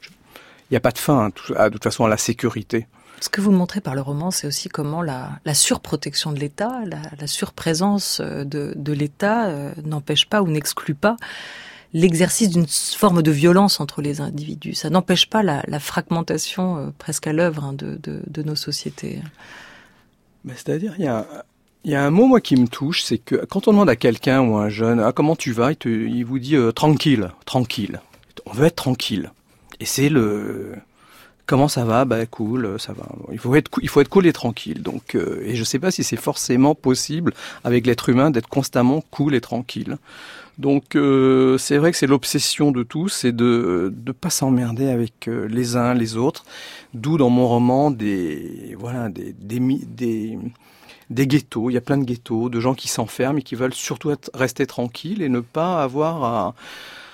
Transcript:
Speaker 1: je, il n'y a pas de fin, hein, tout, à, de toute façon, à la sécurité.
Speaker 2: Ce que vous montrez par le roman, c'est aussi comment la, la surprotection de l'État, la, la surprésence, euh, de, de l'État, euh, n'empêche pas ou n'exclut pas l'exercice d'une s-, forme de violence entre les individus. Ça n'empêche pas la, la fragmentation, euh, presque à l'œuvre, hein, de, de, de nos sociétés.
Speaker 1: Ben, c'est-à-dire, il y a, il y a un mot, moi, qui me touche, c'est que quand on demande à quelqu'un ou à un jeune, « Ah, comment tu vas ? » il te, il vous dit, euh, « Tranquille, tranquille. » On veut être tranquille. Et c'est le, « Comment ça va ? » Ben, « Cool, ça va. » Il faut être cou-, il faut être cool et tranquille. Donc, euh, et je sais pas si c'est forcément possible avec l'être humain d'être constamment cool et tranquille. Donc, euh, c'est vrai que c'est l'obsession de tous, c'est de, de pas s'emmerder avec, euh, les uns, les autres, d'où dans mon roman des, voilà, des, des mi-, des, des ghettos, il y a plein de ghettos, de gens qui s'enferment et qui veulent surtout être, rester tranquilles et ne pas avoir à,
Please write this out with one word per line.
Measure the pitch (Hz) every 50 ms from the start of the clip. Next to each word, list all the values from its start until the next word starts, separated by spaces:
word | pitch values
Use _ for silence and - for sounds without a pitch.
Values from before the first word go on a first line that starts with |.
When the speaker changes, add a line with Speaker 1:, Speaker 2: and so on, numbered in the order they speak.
Speaker 1:
je, | - -
il | - _ _ _ - - - - - - _ _ 139
n'y |
a | 117
pas | - 123
de | 113
fin, | - - - 147 131 107
hein, | 104
tout, | - - - - -
à, | - 107 107
de | -
toute | 104 -
façon, | 107 - - 117
à | 110
la | 107
sécurité. | 107 - - 117 - - 117 - 110 104 - - 113 117 - _ _ _ _ - -
Speaker 2:
Ce | - -
que | - 208
vous | 196 214
montrez | 196 180 180 175 - 202
par | - 165 131
le | 139
roman, | 135 139 143 147 160 185
c'est | 185 - -
aussi | 147 143 - -
comment | 185 - - 147 147 156 165
la, | 175 156 131 127 127 147 143 147 -
la | 156 147
surprotection | - - - 247 - - - - 151 - 151 139 - - 160 147
de | 139
l'État, | 147 143 147 - 202 233 262 254 220
la, | 185 160 151 151 - 147
la | 139 151
surprésence, | 143 - - 208 - - - - 165 160 160 185 208 202 202 - - - -
euh, | - - 151 147 143
de, | 139 143 147 143 - -
de | 156 143 147
l'État, | 151 139 151 143 - - 202 202 220 233 226
euh, | 196 156 143 143 143 - 165 151
n'empêche | 156 156 147 143 - 151 143 -
pas | - - 214
ou | 202 165
n'exclut | 156 151 143 - - - - - 151
pas | 143 - 208 233 226 - - - - - - - - - - - - - _
l'exercice | - 160 170 190 165 160 180 175 - - 233 202
d'une | 165 175 170
s-, | 147 - - - - -
forme | - - 208 175 170 156
de | 160
violence | 156 143 151 175 175 190 202 196 - -
entre | 151 143 - - 143
les | 147 143 156
individus. | 143 135 - 143 151 156 156 151 - 165 180
Ça | - - 156
n'empêche | 160 185 180 - 180 170 -
pas | - - 220
la, | 208 180 143 - -
la | - - 147
fragmentation, | - - - 180 151 - 175 165 165 147 165 156 - - - - 185 185 175
euh, | 151 139 143 143
presque | - - - 156 - -
à | 156 156
l'œuvre, | 156 175 175 151 151 143
hein, | 139 139
de, | 139 147 147 147 156 151
de, | - 147 151 156
de | 156 147 151 151
nos | 151 151
sociétés. | 143 - 151 147 - - 151 147 - - - - 139 151 151 - - - - - - - - - - - _ _ _ _ _ _ _ _ _ _ _ -
Speaker 1:
Ben, | 135 123
c'est-à-dire, | - - - 143 156 190 220 165 185
il | 180
y |
a, | 139 117 110 104 - - - - _ _ _ _ _ _ _ -
il | 160
y | 147
a | 139 139
un | 143
mot, | 156 190 247
moi, | 269 254 220
qui | - - 143
me | 127 123
touche, | 117 - - 135 147 180 -
c'est | - - 123
que | 107 - - 131 120 -
quand | - - 196 -
on | 226
demande | 208 202 208 156
à | 117
quelqu'un | 110 - 127 113 - - 143 131 135
ou | 131 117 107
à | 104 104
un | 104
jeune, « | 104 104 113 113 117 117 107
Ah, | 117 123
comment | - 151 151 165
tu | - - 139
vas ? » | 117 113 117 135 156
il |
te, | - - 120
il | 113 110 113 113 117 120 120
vous | 117 131
dit, | 135 120 135 156
euh, « | 139 120 113 113
Tranquille, | - - 151 151 123 - 156 135 107 98 92 - - _
tranquille. » | - - 131 123 117 - - 101 92 - - - _ _ _ _ _ _ - -
On | - 104
veut | 113 147
être | 170 165
tranquille. | - - 135 123 117 - - 110 92 71 - - _ _ _ _ _ _ _ - -
Et | 104
c'est | - - - 139 147
le, « | 156 135 110 104 104 104 104 104 110 110 101 101 - - - _ _ _ _ _ - - - - _ _ _
Comment | - - 131 143 151
ça | - - 120
va ? » | 113 113 120 135
Ben, « | 127 117 113 113 -
Cool, | - - 110 104 120 127 117 101 98 113
ça | - - 101
va. » | - - - - - - -
Il | - 113
faut | - 120 131
être | 156 - -
cou-, | - 269
il | - 147
faut | - 147
être | 143 -
cool | - 196 185
et | 170 -
tranquille. | - - 120 113 - - - - - -
Donc, | - - - - - -
euh, | 107 82 - - - -
et | 107 117
je | 117 113
sais | - - 131
pas | 156 185
si | 175 - 127
c'est | - -
forcément | 110 - 151 139 - - - 127 123 131 147 156
possible | - - 131 127 - - - 147 165 175 139 - - - - - - -
avec | 123 120 123 117
l'être | 123 117 - - -
humain | 123 123 135 156
d'être | 143 113 -
constamment | - - 139 135 - - 131 123 123 139 160 - _
cool | - - 143 156 139
et | 120
tranquille. | - - 127 117 107 - - 110 - - - 147 - - - - - - - - - - _
Donc, | - 135 139 139 139 - _ -
euh, | 151 143 139 135 135 131 131 131 131 131 131 131
c'est | 127 - - 143
vrai | 143 151 170 170
que |
c'est | - -
l'obsession | 131 139 135 - - - 147 - - - - 151 147
de | 135 123 117
tous, | - - 151 175
c'est | 196 - - - 123
de, | 120 117 120 123 117 117 120 87 90 87 90 98 107
de | 117 117 123
pas | 131 - - 175
s'emmerder | - - 143 135 131 123 123 117 117 113 135 135
avec, | 127 120 117 110 - _ - 117
euh, | 113 120 101
les | 110 110 123 127 117 120
uns, | 123 120 123 123
les | 123 117 110 110
autres, | 110 123 151 - - - - - - - - - - - _ -
d'où | 117 107 147 160
dans | 160 135 120
mon | 120 123 127
roman | 120 120 120 120 123 127 135 147 151
des, | 139 110 107 104 98 95 90 78 76 76 - 78 - - - - -
voilà, | - 107 120 123 127 117
des, | 110 85 92 95 101 - -
des | 95 101 113 123
mi-, | 127 131 135 - -
des, | 113 113 113 123 117 113 110 107 110 110 - 117 120 117 _ _ _ _ _ - - - - _ -
des | 127 120 139
ghettos, | 131 143 143 - - - 117 107 127
il | 123
y |
a | 120
plein | 120 - 143
de | 139 135
ghettos, | 120 123 117 - - 120 110 117 123
de | 120 117
gens | 113 127 131
qui | - -
s'enferment | - - - 117 110 - - 123 131 147 147
et |
qui | 131 - 127
veulent | 113 127 131 123
surtout | - - - 143 120 - 151
être, | 147 - - - -
rester | 123 131 120 - - 139
tranquilles | 127 - - 120 120 - - - 156 208 214
et | 170 139
ne | 123 120
pas | 117 117 - 156 165 180 185 165 143
avoir | 131 123 143 151 160 165 160 131
à, | 117 117 110 95 90 120 - - - - - - - - - - -